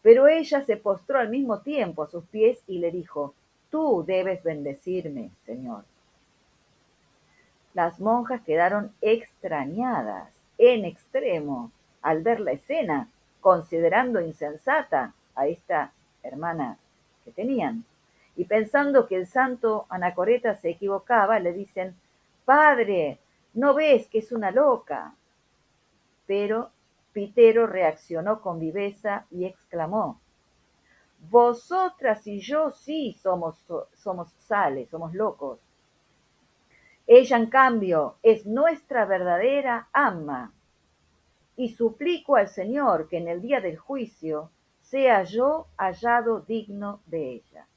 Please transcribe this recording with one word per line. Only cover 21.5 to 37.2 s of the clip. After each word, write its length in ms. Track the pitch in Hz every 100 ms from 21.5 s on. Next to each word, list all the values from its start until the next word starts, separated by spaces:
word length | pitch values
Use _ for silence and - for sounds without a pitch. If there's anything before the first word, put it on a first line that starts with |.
dicen: 420 | 175 196 - 185 180 _ _ _ _
"Padre, 760 | - 277 302 262 208 190 151 - _ _ _
¿no 200 | 214 285
ves 340 | 277 311 254 226
que 100 | 220
es 140 | 220
una 180 | 233 202
loca?". 640 | 208 294 233 - 139 76 - _ _ _ _ _ _ _ _ _ _ _
Pero 440 | 196 202 220 240 _ _ _ _
Pitero 560 | - 202 220 226 220 226
reaccionó 720 | 185 170 156 _ 165 185 214
con 180 | 196 170
viveza 680 | 160 170 202 202 214 202 -
y 140 | 180
exclamó: 760 | 180 185 _ 170 160 208 180 - _ _ _ _ _ _ _ _ _ _ 160
"Vosotras 960 | 226 240 233 - 370 370 359 262 214 -
y 140 | 202
yo 320 | 196 294 311
sí 440 | - - 320 262 -
somos, 420 | 190 180 165 160 _ 170 -
somos 360 | _ 208 185 170 _
sales, 500 | _ 208 180 135 120
somos 260 | 160 165
locos". 460 | 180 214 - 139 117 _ _ _ _ _ _ _ _ _ _ _ _ _ _ -
Ella, 280 | 240